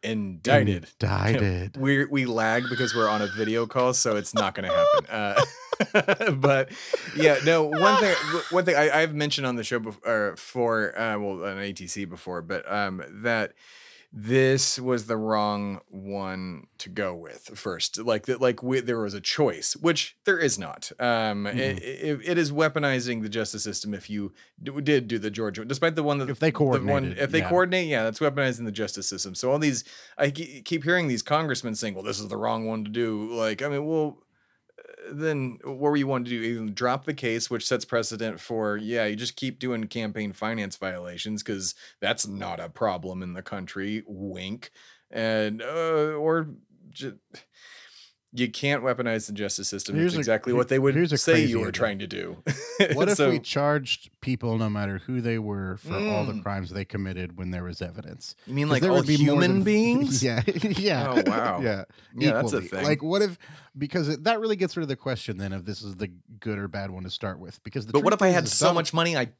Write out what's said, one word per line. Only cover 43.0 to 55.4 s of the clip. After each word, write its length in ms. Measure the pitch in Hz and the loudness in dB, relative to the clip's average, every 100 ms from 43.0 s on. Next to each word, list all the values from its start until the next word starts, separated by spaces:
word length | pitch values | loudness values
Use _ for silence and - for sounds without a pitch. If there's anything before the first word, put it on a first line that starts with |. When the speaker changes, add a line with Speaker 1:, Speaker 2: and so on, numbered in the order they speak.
| 92 92 | -6 -8
Speaker 1:
in 80 | 92 | -8
the 80 | 90 | -10
country. 600 | 92 101 92 - 98 107 - | -10 -10 -10 -8 -6 -6 -8
Wink. 680 | 98 98 90 95 107 - _ - _ _ | -10 -8 -8 -8 -8 -12 _ -20 _ _
And, 520 | - 113 110 107 110 | -4 0 2 0 -2
uh, 520 | 113 160 165 160 151 151 | -6 -2 0 2 0 0
or 320 | 156 165 160 - _ _ - | 0 0 0 -8 _ _ -20
ju-, 300 | - 131 101 _ - _ _ - - - - - _ _ | -12 -12 -12 _ -20 _ _ -20 -20 -20 -20 -20 _ _
you 180 | 120 123 | -4 -4
can't 320 | 110 139 143 | 0 0 0
weaponize 420 | 127 120 120 113 107 | 0 -2 0 -2 -4
the 40 | |
justice 380 | 104 101 - 95 | -6 -4 -4 -4
system. 260 | 98 - 147 | -6 -4 0
Speaker 2:
Here's 120 | 175 | 2
Speaker 1:
It's 100 | 165 | 0
Speaker 2:
a, 20 | |
Speaker 1:
exactly 320 | 123 110 - | 2 0 2
Speaker 2:
here, 60 | 120 | 2
Speaker 1:
what 100 | 120 | 4
they 100 | 135 | 4
would 140 | 139 | 4
Speaker 2:
here's 200 | 143 170 | 4 4
a 40 | 147 | 2
Speaker 1:
say 140 | - | 6
Speaker 2:
crazy 180 | 165 147 | 6 6
Speaker 1:
you 80 | 117 | 2
were 80 | 107 | -2
Speaker 2:
idea. 40 | |
Speaker 1:
trying 280 | 95 117 98 | 0 0 -2
to 80 | 95 | -6
do. 360 | 92 87 87 - | -8 -8 -6 -4
<laughs> 480 | 143 - - 185 | -4 -4 2 4
Speaker 2:
What 140 | 143 180 | 6 4
if 60 | 190 | 6
Speaker 1:
So 120 | 139 | 6
Speaker 2:
we 80 | 120 | 4
charged 720 | 117 - 143 147 131 - - _ | 0 0 2 2 0 -6 -6 _
people, 360 | - 123 120 113 | -4 -2 0 0
no 120 | 110 | 0
matter 300 | 104 101 98 | 0 -2 -4
who 200 | - 127 | -4 -2
they 180 | 117 | 0
were, 380 | 113 | -2